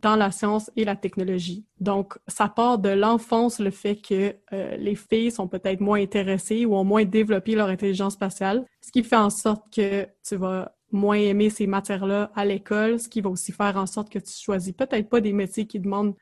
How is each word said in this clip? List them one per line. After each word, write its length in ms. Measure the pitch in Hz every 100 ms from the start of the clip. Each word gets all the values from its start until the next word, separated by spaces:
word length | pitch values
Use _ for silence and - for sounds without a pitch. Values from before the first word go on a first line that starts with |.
dans 140 | 214 214
la 140 | 202
science 400 | - 208 214 214 -
et 80 |
la 100 | 214
technologie. 680 | 196 190 - 185 185 175 180 - _
Donc, 380 | 190 196 196 - -
ça 220 | - 208
part 300 | 220 233 247
de 120 | 196
l'enfance, 720 | 196 208 233 226 226 240 226
le 100 | 196
fait 260 | 196 208 208
que, 380 | - 190 202 196 _
euh, 240 | 196 185 -
les 180 | 208
filles 360 | 202 - 226 233
sont 180 | 226 185
peut-être 320 | 185 196 190
moins 200 | 202 208
intéressées 640 | 196 208 190 190 - 220 233
ou 80 | 196
ont 80 |
moins 220 | 190 214 208
développé 480 | 214 214 202 185
leur 140 | 220 208
intelligence 440 | 185 202 185 196
spatiale, 540 | 196 196 - 190 214 254 _
ce 100 | -
qui 100 | 254
fait 140 | 233 233
en 140 | 208
sorte 340 | 208 226 214 -
que 320 | - 202 196 190 _ -
tu 100 | 202
vas 380 | 185 185 185 _ _
moins 260 | 202 202 208
aimer 320 | 208 202 214
ces 160 | 208 202
matières-là 680 | 196 196 196 196 202 208
à 120 | - 202
l'école, 520 | 196 196 214 220 233
ce 120 | 226
qui 100 | 226
va 80 | 202
aussi 240 | 185 -
faire 240 | 180 202 196
en 80 |
sorte 240 | 190 - 214
que 80 | 202
tu 140 | 185
choisis 400 | - - 196 180
peut-être 380 | 185 262 226 214
pas 100 | 240
des 140 | 214
métiers 320 | 202 190 - 214
qui 140 | 208
demandent 340 | 185 196 208 190